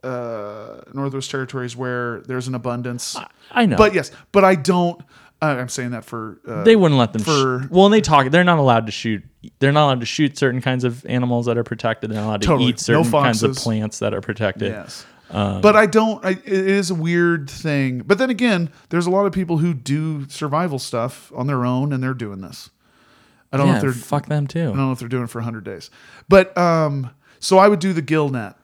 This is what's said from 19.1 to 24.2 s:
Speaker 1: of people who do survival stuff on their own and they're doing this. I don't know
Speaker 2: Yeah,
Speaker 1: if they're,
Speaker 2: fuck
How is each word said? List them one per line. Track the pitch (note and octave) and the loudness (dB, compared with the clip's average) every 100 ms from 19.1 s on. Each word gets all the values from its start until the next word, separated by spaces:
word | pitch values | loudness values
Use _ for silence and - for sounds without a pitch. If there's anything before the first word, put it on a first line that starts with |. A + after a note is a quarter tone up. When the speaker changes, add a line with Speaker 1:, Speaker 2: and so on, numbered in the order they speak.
| F#3 G3+ | 0 0
Speaker 1:
of | |
people | F3+ F3 E3 | -2 -2 0
who | F3 | 0
do | D3 C3 D3 D#3 D3+ C#3 | -2 -4 -4 -2 -6 -10
survival | - D3 D3 F3+ C3+ | -8 -4 -2 -2 -4
stuff | - A#2+ A#2 - - - | -6 -6 -6 -8 -16 -6
on | C3 | -4
their | C3+ B2 | -2 -2
own | B2+ C#3+ | -2 -2
and | C3+ | -2
they're | C3 | -4
doing | B2+ A2 G2 | -6 -8 -10
this. | F#2+ - - _ _ _ _ _ _ _ _ | -14 -16 -20 _ _ _ _ _ _ _ _
I | C3+ | 0
don't | C#3+ | 2
know | |
Speaker 2:
Yeah, | B2 | 2
Speaker 1:
if | |
they're, | C#3 | 0
Speaker 2:
fuck | B2 - C#3+ | -4 -4 -6